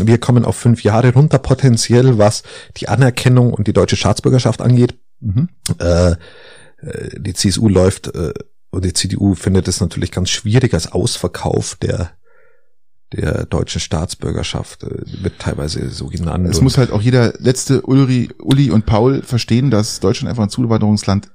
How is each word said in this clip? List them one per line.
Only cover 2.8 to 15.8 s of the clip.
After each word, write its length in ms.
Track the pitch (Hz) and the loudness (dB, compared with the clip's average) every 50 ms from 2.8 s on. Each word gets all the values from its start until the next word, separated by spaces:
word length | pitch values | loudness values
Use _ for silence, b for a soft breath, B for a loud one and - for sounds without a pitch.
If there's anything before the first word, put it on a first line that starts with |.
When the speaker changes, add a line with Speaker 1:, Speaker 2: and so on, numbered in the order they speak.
| - | -6
Speaker 1:
Anerkennung 640 | - 104 113 139 127 127 - - 127 123 127 123 120 117 | -2 0 2 2 2 2 0 2 4 4 4 4 2 2
und 140 | - 101 | 0 -2
die 60 | 110 95 | 0 2
deutsche 220 | 98 87 - - | 2 2 2 0
Staatsbürgerschaft 680 | - - 92 107 - - 139 131 127 - 120 113 - - | 0 0 0 -2 0 0 2 2 2 2 0 -2 0 0
angeht. 320 | 123 123 123 123 120 - - - - - - | 2 4 4 2 2 0 -8 -20 -20 -20 -10
Speaker 2:
Mhm. 300 | 127 110 92 117 170 180 - - - - - | -8 -4 -2 -2 -2 -2 -6 -10 -8 -8 -6
Speaker 1:
Äh, 360 | - - 87 85 85 90 87 82 | -2 0 0 2 4 4 2 2
äh, 20 | 85 B B B B B B B B B B B - - - - - - - - - | 0 B B B B B B B B B B B -18 -16 -14 -12 -12 -12 -12 -12 -10
die 160 | 98 101 92 | -10 -8 -4
C 140 | - - 101 | -2 0 0
S 100 | 90 101 | 0 2
U 100 | 113 107 | 2 2
läuft, 380 | 92 92 92 98 - - - - - | 4 4 4 2 2 -2 -8 -10 -6
äh, 180 | - 82 73 - - - - - - - - | -6 -6 -6 -6 -10 -14 -18 -20 -20 -18 -10
und 140 | - - 90 | -6 -4 -4
die 80 | 90 - | -2 -2
C 140 | - - | -4 -4
D 100 | 95 101 | -4 -2
U 180 | - - 101 95 | 0 0 0 0
findet 320 | - - 98 95 95 90 | 0 0 0 2 2 0
es 140 | - 90 - | 0 -2 -2
natürlich 280 | 95 82 - - 90 - | -4 -4 -4 -4 -6 -6
ganz 220 | - 90 90 - | -4 -4 -4 -4
schwierig, 420 | - - - 107 107 127 127 117 - | -4 -4 -2 0 2 2 2 2 0
als 180 | 82 - - | -2 -4 -4
Ausverkauf 840 | - 92 87 - - - - 90 - - - - - - - - - | -2 -2 -2 -2 -2 -4 -6 -6 -6 -6 -4 -2 -2 -2 -4 -4 -6
der, 340 | - - 98 - - - 82 - - _ _ - - - - - - - - - - - - - - - - | -6 -4 -4 -4 -4 -6 -8 -10 -16 _ _ -20 -20 -20 -20 -20 -20 -20 -20 -20 -20 -20 -20 -20 -20 -20 -12
der 340 | - - - - - - - | -8 -6 -4 -2 -2 -4 -4
deutschen 360 | - 87 82 85 - - 87 | -4 -4 -4 -4 -4 -6 -8
Staatsbürgerschaft, 1040 | - - - 78 82 - - - - 85 82 - - - - - - - - - - | -6 -6 -4 -6 -6 -6 -8 -8 -8 -6 -6 -6 -6 -6 -8 -8 -10 -12 -16 -16 -12
äh, 400 | - - - - - - - - | -12 -12 -12 -12 -12 -10 -8 -8
wird 160 | - - - | -8 -8 -6
teilweise 500 | - - - - 73 76 - - | -8 -6 -6 -6 -6 -8 -6 -8